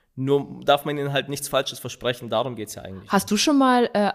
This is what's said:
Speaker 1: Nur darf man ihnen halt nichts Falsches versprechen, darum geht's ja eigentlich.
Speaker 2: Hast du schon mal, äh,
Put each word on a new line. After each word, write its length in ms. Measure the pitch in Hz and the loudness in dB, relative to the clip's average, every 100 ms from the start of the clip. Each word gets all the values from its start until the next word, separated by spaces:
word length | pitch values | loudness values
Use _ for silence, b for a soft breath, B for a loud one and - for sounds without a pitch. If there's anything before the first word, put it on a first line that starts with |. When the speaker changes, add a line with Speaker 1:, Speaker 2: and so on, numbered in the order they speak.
| b - | b -6
Speaker 1:
Nur 420 | 135 143 139 139 | 2 2 2 -6
darf 200 | - 143 | 2 2
man 140 | 151 147 | 2 -4
ihnen 140 | 143 | -2
halt 160 | 139 131 | -2 -4
nichts 180 | 143 - | -8 -2
Falsches 320 | 135 131 123 | -2 -2 -6
versprechen, 500 | 123 - 120 123 120 | -12 -6 -4 -4 -2
darum 280 | 110 127 117 | -2 -2 -6
geht's 180 | 104 | -10
ja 80 | - | -12
eigentlich. 260 | - 95 - | -14 -16 0
Speaker 2:
Hast 220 | 196 - | 0 2
du 60 | 208 | 0
schon 200 | - 285 | 4 4
mal, 320 | 262 247 233 | 6 4 2
äh, 180 | 208 202 | 2 0